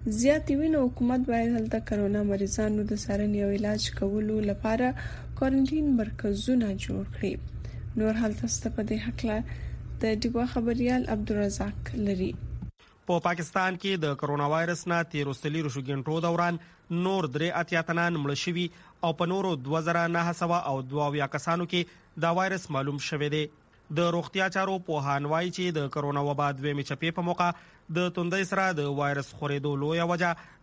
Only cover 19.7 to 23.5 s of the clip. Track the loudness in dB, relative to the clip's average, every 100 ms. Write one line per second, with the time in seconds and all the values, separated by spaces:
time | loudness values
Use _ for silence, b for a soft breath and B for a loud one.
19.7 | 0 2 2 2 2 0 0 0 0 0
20.7 | -2 -2 0 0 0 -2 -2 0 0 2
21.7 | 0 -2 -8 -16 -2 2 2 2 -2 -2
22.7 | -2 -2 -4 -4 -2 0 0 -2